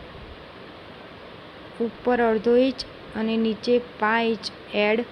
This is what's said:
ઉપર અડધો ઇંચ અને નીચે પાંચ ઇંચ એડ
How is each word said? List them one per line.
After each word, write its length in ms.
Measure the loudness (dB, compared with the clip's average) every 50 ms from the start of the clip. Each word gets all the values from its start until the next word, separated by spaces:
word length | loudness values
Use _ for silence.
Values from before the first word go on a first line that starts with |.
| -18 -16 -16 -16 -16 -16 -16 -18 -18 -18 -18 -18 -18 -18 -18 -18 -18 -18 -18 -18 -18 -18 -18 -18 -18 -18 -18 -18 -18 -20 -20 -18 -18 -18 -6 -4 -4
ઉપર 320 | -4 -4 -2 0 2 4 4 4 4
અડધો 260 | 4 4 4 6 6 6 6 6
ઇંચ 120 | 2 0 -6 -12 -12 -16 -16 -10 -4 -2 0
અને 120 | 0 2 2 2
નીચે 280 | 2 0 0 2 4 4 4 2 0 -2 0 2
પાંચ 200 | 2 4 4 2 2
ઇંચ 140 | 0 -2 -4 -8 -10 -10 -12 -4 0 2 4
એડ 120 | 4 4 2 0 -4